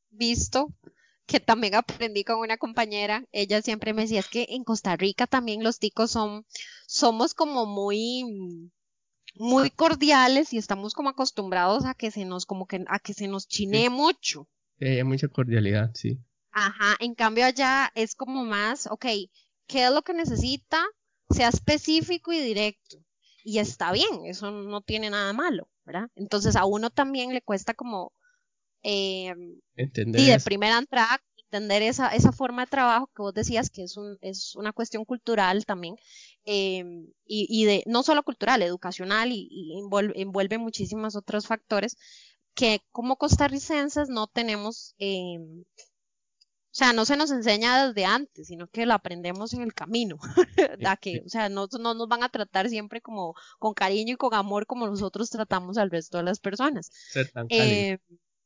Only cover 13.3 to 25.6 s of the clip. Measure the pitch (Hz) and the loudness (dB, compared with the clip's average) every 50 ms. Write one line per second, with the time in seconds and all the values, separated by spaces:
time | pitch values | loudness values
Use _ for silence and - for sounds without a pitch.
13.3 | 196 196 - - - - 208 196 208 220 233 247 247 262 294 330 311 - - - | -6 -8 -8 -6 -4 -4 -2 0 2 2 2 2 2 2 2 2 2 0 -4 -6
14.3 | - 147 143 - _ _ _ _ _ _ 139 131 131 123 127 131 135 131 147 139 | -6 -6 -12 -18 _ _ _ _ _ _ 0 0 2 2 2 2 0 0 0 -2
15.3 | - - 127 120 113 113 104 98 101 107 110 113 113 - - 113 123 131 - _ | 0 0 0 2 4 4 4 4 4 2 2 0 -2 -4 -4 -4 -4 -4 -6 _
16.3 | _ _ _ _ - 214 202 196 202 208 208 208 208 - 233 240 233 - 233 220 | _ _ _ _ -2 0 0 0 0 2 2 2 2 2 0 -4 -2 0 0 2
17.3 | 220 233 247 254 240 262 277 262 262 269 269 - - 226 220 220 - - 277 254 | 4 4 4 4 4 4 2 4 4 4 2 0 0 -2 -2 -2 -2 -8 -8 -6
18.3 | 262 269 247 226 208 202 208 220 247 294 - 202 214 - - 254 220 202 185 - | -4 -4 -2 -2 0 0 0 0 -2 -2 -4 -8 -8 -6 -2 -2 -2 -2 -4 -8
19.3 | _ _ _ _ _ _ _ - - 269 247 247 277 302 - - 349 330 330 277 | _ _ _ _ _ _ _ -4 0 4 4 6 4 4 2 0 -2 -2 -2 0
20.3 | 233 214 226 254 269 - - _ 311 320 349 415 - _ _ _ _ _ _ _ | 0 0 0 0 -2 -4 -4 _ 0 0 0 -2 -4 _ _ _ _ _ _ _
21.3 | - - 240 233 240 - - - - 302 - - 311 320 320 - 349 330 - 339 | 2 4 4 4 4 2 2 2 0 0 2 2 2 2 2 0 -4 -6 -4 -4
22.3 | 339 320 285 233 214 202 214 214 202 - _ _ - 156 _ _ _ _ _ _ | -2 -2 -2 -2 0 0 -2 -2 -4 -6 _ _ -20 -20 _ _ _ _ _ _
23.3 | _ _ _ 220 208 214 208 214 - - 175 170 185 233 349 453 330 180 170 170 | _ _ _ -4 -2 -2 -2 -2 -4 -4 -2 0 2 2 2 2 0 -4 -6 -10
24.3 | 185 185 208 202 208 208 196 208 208 208 202 - 214 220 220 214 202 208 202 196 | -10 -8 -8 -8 -8 -8 -10 -8 -8 -10 -6 -6 -4 -4 -4 -2 -2 -2 -2 -2
25.3 | 208 247 330 359 247 170 | -2 -2 -2 -2 -2 -4